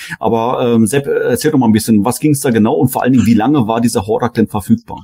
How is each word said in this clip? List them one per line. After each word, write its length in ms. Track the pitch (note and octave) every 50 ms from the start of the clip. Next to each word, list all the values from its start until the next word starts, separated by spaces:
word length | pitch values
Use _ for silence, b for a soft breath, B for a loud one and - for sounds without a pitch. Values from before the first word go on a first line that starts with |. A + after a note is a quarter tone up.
| B B B B
Aber, 560 | - - A#2 A2+ A2+ A#2+ C3+ C3+ C3 A#2+ A#2+
ähm, 100 | A2+ A2+
Sepp, 220 | G#2+ - C#3 C#3
erzähl 440 | - D3 - - B2+ B2+ A#2+ - D3+
doch 60 | D3+
mal 100 | C3+ B2
ein 60 | A2 G#2+
bisschen, 320 | A2 - - A2+ G#2 G2
was 140 | B2 A#2+ -
ging's 220 | - D3+ D3 C#3
da 100 | - C#3
genau 240 | A2+ A2+ G#2 A2+ D3+
und 140 | - - -
vor 120 | - A#2
allen 120 | - B2 C3+
Dingen, 120 | B2 G2
wie 80 | G#2+ A#2
lange 340 | - - C4 - D3 A2+
war 140 | G2+ A2+ A#2
dieser 240 | A#2+ A#2 - A#2 G2
Hordak 300 | G#2+ A2 - B2 A#2 -
denn 120 | A#2+ G#2+
verfügbar? 540 | - - G#2+ - - A2+ - - - - -